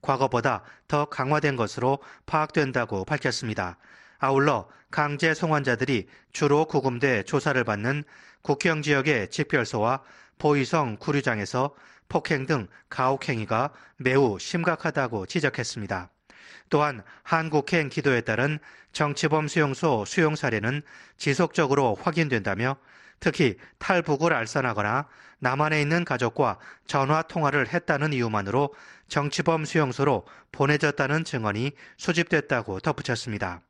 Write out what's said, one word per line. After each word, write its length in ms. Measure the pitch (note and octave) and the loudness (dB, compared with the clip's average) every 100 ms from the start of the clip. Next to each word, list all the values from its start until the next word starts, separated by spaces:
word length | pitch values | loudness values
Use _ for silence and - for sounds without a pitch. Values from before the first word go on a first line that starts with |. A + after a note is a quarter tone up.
과거보다 600 | - C3+ C3 B2 B2+ G#2+ - - _ | -2 0 2 2 0 -2 -6 -20 _
더 180 | D3 D3 | -2 -2
강화된 500 | - C3+ D3+ D3 C3 | -4 0 2 0 0
것으로 440 | G#2+ - B2 C#3 - - - | -2 0 0 0 -4 -20 -4
파악된다고 800 | D#3+ D#3 - C#3 B2+ A#2 G2+ F#2+ | -2 0 0 0 0 -2 -4 -4
밝혔습니다. 720 | D3 C3+ A#2 A#2 G#2+ F2+ - _ - - _ | -2 -2 -4 -6 -4 -6 -8 _ -20 -20 _
아울러 500 | C3+ C3+ C#3+ B2 - - _ | 0 4 2 0 -4 -20 _
강제 460 | - D3 D3 E3 D#3 | -2 -2 0 0 0
송환자들이 720 | E3+ D3+ C3+ A#2+ B2+ B2 F2+ - _ | 0 0 2 0 0 0 -2 -16 _
주로 340 | - C#3+ D3 D#3 | -2 4 4 4
구금돼 560 | D3+ C3 A#2+ C3+ A#2 | 0 0 0 2 2
조사를 420 | F#2+ C#3+ D3+ B2+ A2+ | 0 -2 0 0 0
받는 380 | G#2 A2+ D3 C#3+ - - _ | -2 -2 -4 -6 -16 -20 _
국경 400 | - C#3+ E3 D#3 | -2 0 2 0
지역의 480 | D3 C#3+ C3+ C3 F#2+ | 2 2 2 0 -2
집결소와 720 | - D3+ C3+ A2+ A#2 G#2+ C3+ - - - _ | -4 -2 0 0 0 0 0 -6 -20 -20 _
보위성 580 | D3+ C#3+ B2+ E3+ C3+ G#2 | 2 2 2 0 -2 -4
구류장에서 760 | - C#3+ C3 A2 G2 B2 C#3 - - - _ | -2 -2 0 -2 -2 -2 -2 -4 -20 -20 _
폭행 380 | E3 - D3 C3+ | -4 0 -4 0
등 180 | D3 F#2+ - _ | -2 -2 -14 _
가혹행위가 840 | - C3 C3+ - A#2+ G#2 A2+ C#3+ - - _ | -2 0 0 -2 -4 -2 -2 -2 -6 -20 _
매우 420 | B2+ C3 C3 F#2+ | 2 4 4 0
심각하다고 880 | - F3 E3+ D#3+ E3 D3 B2+ A2 F#2 | -4 -2 0 -2 -2 -2 -2 -4 -4
지적했습니다. 840 | F3+ C#3+ B2+ A#2 - G2+ F#2+ F2+ _ _ - - - _ | -2 -2 -2 -6 -8 -6 -6 -8 _ _ -20 -20 -20 _
또한 320 | D3 D3 B2 - - | 2 2 -2 -14 -20
한국행 680 | - E3 D#3+ D3 C#3 F3 C#3+ | -2 -2 2 0 2 0 0
기도에 320 | - C#3 B2 | 0 2 2
따른 360 | - A2 C#3 D3+ - - - | 0 0 0 -2 -8 -20 -16
정치범 580 | - D3 C#3+ D#3 D#3 D3+ | -2 -2 0 0 2 0
수용소 560 | - D3 C3 E3+ A#2+ G2+ | 2 2 2 2 0 0
수용 300 | - D#3+ D3+ | 2 2 2
사례는 460 | C#3 A2 G#2+ C#3+ - - - _ | -2 0 0 -4 -8 -20 -20 _
지속적으로 760 | - C#3 E3+ - D3 C#3 B2+ | -2 2 0 2 2 4 4
확인된다며, 840 | G2+ - D#3+ D#3 A#2+ G2 G2 B2 C#3 _ - - _ | 2 -2 0 0 0 0 -2 -2 -4 _ -20 -20 _
특히 360 | - - C#3 F#2 - _ | -2 2 2 2 -12 _
탈북을 560 | - F#3 E3 C#3+ E3 | 0 0 2 0 2
알선하거나 760 | D3 A2+ C#3+ B2+ G#2+ G#2 B2 D3 - - _ | 0 0 -2 0 0 0 0 -4 -14 -20 _
남한에 420 | B2+ C3+ D3+ D3+ | -2 0 0 0
있는 220 | D3 E3 | 2 0
가족과 540 | F3 B2+ A#2+ - B2+ F#2+ - - - | 0 0 -2 0 0 -2 -12 -20 -4
전화 360 | D3 C3+ D#3 | 0 2 0
통화를 460 | - F3 D3 C#3+ B2 | 0 -2 0 2 0
했다는 460 | F3 - D3 D#3 | -2 -2 0 0
이유만으로 600 | C#3 A#2 G#2+ G2+ A#2 C#3+ - - - _ | 0 0 0 0 0 0 -4 -20 -20 _
정치범 580 | - C#3+ - D#3+ E3 D3+ | -2 -2 -2 0 0 0
수용소로 600 | D#3+ C#3+ A#2+ C#3 A2+ - - _ | 0 0 2 2 2 -2 -20 _
보내졌다는 720 | - C#3 D3 D3+ C#3+ C3+ D3+ | -2 2 2 2 0 0 0
증언이 480 | D#3+ C3 A2 G#2 C3 - - - | -2 -4 -2 -2 -4 -6 -20 -8
수집됐다고 840 | - E3+ E3 D#3+ - B2+ G#2+ - | -2 0 2 0 2 -2 -2 -4
덧붙였습니다. 840 | - C#3+ C#3+ A#2 - G#2 F#2+ E2+ _ | -2 -4 -4 -4 -4 -4 -6 -8 _